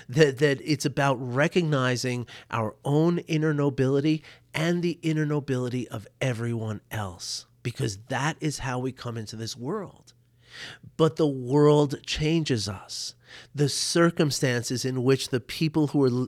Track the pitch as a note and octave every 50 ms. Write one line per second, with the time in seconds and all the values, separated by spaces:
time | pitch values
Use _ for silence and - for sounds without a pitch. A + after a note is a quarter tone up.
0 | - - A#2+ D3 D#3+ C#3+ C3 A#2 D3+ C#3+ C#3 - - - D3 C#3+ - D3+ A#2+ -
1 | C#3 C#3 C3+ A2 C3+ B2 A#2+ C3+ D3 E3+ - F#3 F3 D#3 D3+ C3+ B2+ B2+ B2 A2+
2 | B2 B2+ B2 B2 A#2+ - - - - - - A#2 A2 G#2+ - _ - - C#3+ D3+
3 | D#3+ E3+ F3 F3 - - E3 D#3 D#3 D#3 D3+ C#3+ C#3+ C#3+ B2+ - C3 C3 C#3 C#3
4 | C#3 D#3 D#3 D#3 - - - - _ _ - C#3 D#3+ E3+ F3 F3 F3 F3 D#3 -
5 | - D#3+ D#3 D#3 D3+ D3 D3+ D3 C#3 - C3 B2+ B2 B2 A#2+ B2 A#2+ - - A2
6 | F#2+ - _ - C3+ C3 A#2+ G#2+ A#2+ A#2 A#2 A2+ A2 A2 G#2+ G2+ - - - A2
7 | G#2 F#2 F2 F2+ - - - - - _ _ _ - B2 A#2 - C3 A#2 G2 G2
8 | A2 - C3+ A#2+ C#3 D#3 - - D#3 D#3 C3+ - - C3+ B2 B2+ B2+ C3 B2 -
9 | - B2 A2+ A#2 G#2+ G#2 - A2 A2 A2 - A2+ A#2+ C3+ G3 A3 F#3 - - -
10 | _ - - _ _ _ _ _ _ - - - - - - - - - - -
11 | D#3+ D#3+ D#3 - D#3+ D3 C3+ C3 B2 A#2+ C3+ D3 D3 D3 D3 D3 D3 C#3 C#3 -
12 | - - - - D3+ D3+ E3 E3 D3+ - C3+ A2 G2 F#2 F#2 F#2+ - - - -
13 | - - - _ _ - - - - - - C#3 D3 C3+ - - - - - E3+
14 | E3+ E3+ E3+ - E3 D3 B2+ - - C3 B2 A#2+ A2+ - C3 A#2 - C3 C3 C3
15 | A#2+ C3 C3+ B2+ - - - B2 - - - - E3 D#3 D3+ D#3+ D3+ C3+ - D3
16 | C#3 B2+ A#2+ B2 B2+